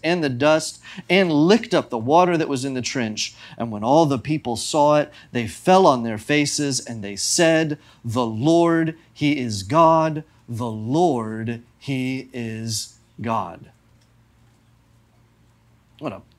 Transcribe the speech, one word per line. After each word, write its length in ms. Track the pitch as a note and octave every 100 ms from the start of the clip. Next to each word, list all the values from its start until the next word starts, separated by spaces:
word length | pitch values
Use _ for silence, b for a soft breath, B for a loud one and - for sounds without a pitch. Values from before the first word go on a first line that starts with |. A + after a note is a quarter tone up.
and 180 | D#3+ F3
the 60 | D3
dust 500 | A#2+ D3 D#3 - - B B -
and 240 | F#3 F3+
licked 400 | D3 E3 A3+ -
up 160 | E3 -
the 80 | A#2
water 400 | A#2 E3 F3+ E3
that 120 | C#3+
was 180 | C3+ C#3
in 80 |
the 80 | B2+
trench. 520 | A2+ C3+ A2 G#2+ - B B -
And 140 | A#2
when 120 | G#2
all 220 | A2+ D#3
the 140 | D#3 C3+
people 380 | C3+ D#3 B2 A2
saw 400 | - D#3 D3 D3
it, 140 | C#3+ B B
they 140 | B2 A2
fell 400 | - F3+ F#3+ F3
on 160 | B2+
their 160 | A#2 G#2+
faces 600 | - D3 C#3+ - C#3+ B2+
and 240 | C3 A2+
they 140 | G2+ G2
said, 640 | - - E3 D#3+ D#3+ D3 b b
"The 220 | A#2+ A#2 A2+
Lord, 720 | A2 D3 E3+ E3+ E3 D#3+ D#3+ b
he 240 | - D3 C#3+
is 240 | A#2+ G#2
God. 600 | F#2+ D#3 E3 D#3+ D#3+ D3+ - b -
The 240 | A#2 A#2+
Lord, 920 | G#2+ A2 D3+ F3 B2 A2 A2 A2+ A#2 - _
he 500 | - C3 B2+ C3 B2
is 640 | B2 A2+ A2 A2+ G#2+ - _ _ -
God." 480 | A#2 A2+ F2 E2+ - _ _ _ _ _ _ _ _ _ _ _ _ _ _ _ _ _ _ _ _ _ _ _
What 120 | -
a 80 | - -